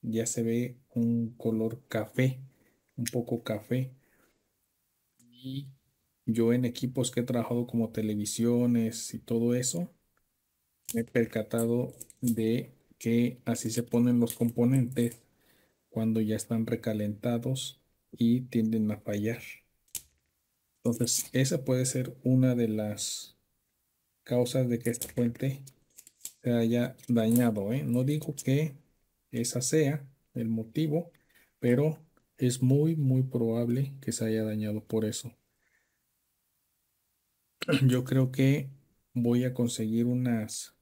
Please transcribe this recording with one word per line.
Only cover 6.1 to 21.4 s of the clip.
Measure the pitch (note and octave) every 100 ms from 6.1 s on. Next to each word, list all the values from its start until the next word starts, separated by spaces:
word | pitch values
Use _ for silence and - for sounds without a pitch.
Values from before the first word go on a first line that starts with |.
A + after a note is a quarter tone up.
| _ -
yo | A2+ A2+
en | A#2+ B2
equipos | A#2+ C3 C3 B2
que | -
he |
trabajado | A#2+ A#2+ A#2 A#2+ A#2+
como | A#2 A2
televisiones | A2 G#2+ G#2 G#2 - A#2 A#2+ B2 A#2+ A2+ A2+ -
y | C3+
todo | - A#2 A#2 B2
eso, | B2+ E3+ F3 _ _ _ _ _ _ _ _ _ -
me | A#2
he |
percatado | A#2 B2 A2+ A2+ G#2+ A#2 A#2 A#2+ B2+ - - _
de | B2 A2+ A2 A#2+ - - _ _
que | A#2 A#2 A#2+ - -
así | A#2 A#2
se | A2+
ponen | A#2+ A#2+ B2 A#2+
los | A2+ -
componentes | A#2 A#2 A#2+ C3+ A#2+ B2 A#2 - _ _ _ _ _ _ _
cuando | - A2+ A2
ya | G#2+ G#2+
están | - A2+ A2+
recalentados | A2+ - G#2+ G#2 G#2+ B2 A#2+ B2+ C3 - - _ _ _
y | - A#2 B2
tienden | B2+ A#2 A2 A2 G#2+
a | G#2
fallar. | - G#2 G#2+ A#2 - - _ _ _ - - _ _ _ _ _ _ _
Entonces, | A#2+ A#2 A#2+ - -
esa | B2+